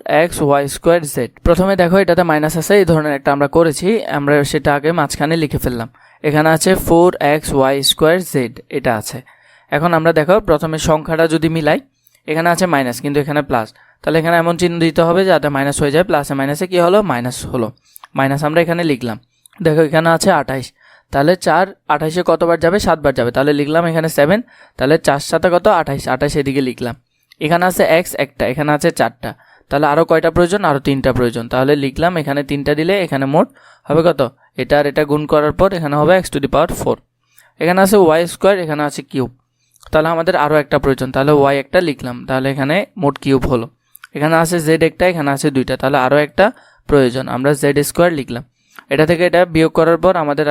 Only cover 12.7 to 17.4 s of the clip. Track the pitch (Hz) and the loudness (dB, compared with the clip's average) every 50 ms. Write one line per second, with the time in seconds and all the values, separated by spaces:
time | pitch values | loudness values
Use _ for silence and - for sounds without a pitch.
12.7 | 160 139 135 123 120 - - 147 143 147 139 156 147 151 143 - 139 120 110 - | 0 0 0 -2 -4 -6 -6 -4 -2 -2 -2 -2 -2 -4 -2 -2 -2 -2 -2 -4
13.7 | - _ _ _ _ _ - 156 151 165 156 165 170 170 165 170 170 160 175 175 | -10 _ _ _ _ _ -4 -2 0 0 2 2 2 2 2 0 0 0 0 -2
14.7 | 170 170 165 165 156 - 170 165 170 185 196 190 175 151 139 147 143 135 139 143 | 0 0 -2 0 2 2 2 2 2 2 2 2 2 2 2 0 -2 -2 -2 -2
15.7 | 143 - 151 143 139 160 185 202 165 147 143 - 143 135 135 139 147 151 185 180 | -2 -2 -2 0 2 0 0 2 0 -2 -2 -2 -4 -4 -2 -2 -4 -4 -4 -2
16.7 | 185 175 170 170 190 214 208 175 131 120 120 127 123 - | 0 2 2 4 4 2 2 0 -2 -2 -4 -6 -6 -8